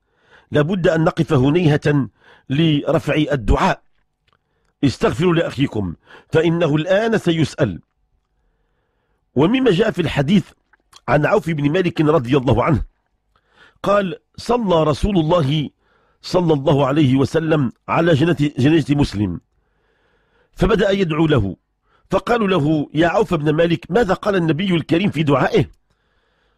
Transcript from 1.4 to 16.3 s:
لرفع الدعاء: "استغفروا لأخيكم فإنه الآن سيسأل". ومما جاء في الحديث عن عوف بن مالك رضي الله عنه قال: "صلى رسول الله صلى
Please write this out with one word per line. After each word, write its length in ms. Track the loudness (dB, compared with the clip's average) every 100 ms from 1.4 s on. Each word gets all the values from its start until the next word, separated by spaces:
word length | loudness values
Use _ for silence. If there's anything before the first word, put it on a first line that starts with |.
| 2 2 2 0 0 -2 -2 _ _ _ -6
لرفع 640 | 0 0 2 2 0 0
الدعاء: 680 | -2 0 -2 0 2 0 -2 _ _ _ _ _ _ _ _ _ _
"استغفروا 500 | -2 0 -2 0 0
لأخيكم 600 | 0 -2 -2 -4 -2 -6 -8 _ -20 _
فإنه 480 | 0 0 0 0 0
الآن 420 | 0 0 0 -2
سيسأل". 640 | 0 -2 -2 -2 -4 -4 -16 _ _ _ _ _ _ _ _ _ _ _ _ _ _
ومما 360 | 0 2 2 2
جاء 200 | 2 0
في 120 | -2
الحديث 420 | -4 -2 0 0 0 _ _ _ _ -14 -2
عن 180 | 0 2
عوف 240 | 0 -2
بن 220 | -2 -2
مالك 280 | 0 -2 0
رضي 360 | 2 2 2 0
الله 280 | 2 0
عنه 200 | 2 0 -4 _ _ _ _ _ _ _ -20 _
قال: 360 | -2 0 0 -6 _ -12
"صلى 460 | -4 -2 2 2
رسول 360 | 2 0 0 0
الله 520 | 2 0 0 -2 -4 _ _ _ _ _
صلى 300 | -4